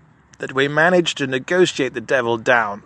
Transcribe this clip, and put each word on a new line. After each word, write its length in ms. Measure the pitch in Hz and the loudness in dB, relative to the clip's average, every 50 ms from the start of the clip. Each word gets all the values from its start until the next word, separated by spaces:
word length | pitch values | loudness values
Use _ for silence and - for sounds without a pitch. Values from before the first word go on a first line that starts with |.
| _ _ _ _ _ _ - - | _ _ _ _ _ _ -16 -12
that 140 | 143 135 131 | -12 -6 -2
we 140 | 131 139 | -2 -2
managed 500 | 143 147 151 160 180 185 180 170 - - - | 0 2 2 4 4 4 2 2 0 -4 -4
to 80 | 143 | -4
negotiate 680 | 131 131 131 131 - 180 185 180 147 - - 135 123 127 | -4 -4 -4 -4 0 0 2 2 2 0 -2 -4 -4 -4
the 80 | 120 | -8
devil 360 | 110 - 143 131 120 117 117 | -4 -2 0 0 0 0 -2
down 460 | 113 110 135 127 117 110 104 101 107 - | -2 0 2 2 2 2 0 -4 -10 -14